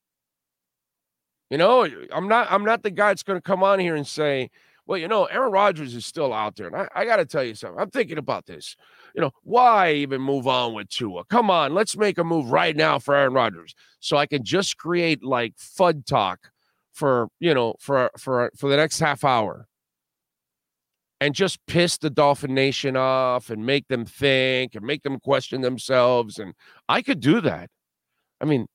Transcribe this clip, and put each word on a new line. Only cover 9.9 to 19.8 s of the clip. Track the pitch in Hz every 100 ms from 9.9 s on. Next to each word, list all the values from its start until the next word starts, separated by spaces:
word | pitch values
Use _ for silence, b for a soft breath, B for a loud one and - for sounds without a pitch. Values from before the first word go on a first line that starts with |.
even | 151 143 135
move | 135 139 127
on | 127 120
with | 110 101
Tua? | - 113 87 -
Come | 226 220
on, | 175 139
let's | 175 214 180
make | 208 175
a |
move | 165 165 123
right | 160 170
now | 147 156 143
for | 135
Aaron | 143 135
Rodgers. | 131 113 85 82 - b b
So | - 147
I | 147
can | 147 101
just | 170 196 -
create, | 160 175 165 151
like, | 131 127 117 -
fud | - - 180 156 -
talk | 131 95 90 _ _ _ _ _
for, | - 143 123 113 -
you | 170
know, | 135 117 -
for, | - 139 123 -
for, | - 127 120 -
for | 139
the | 139
next | 160 -
half | 156 139 139
hour. | 120 104 - 110 _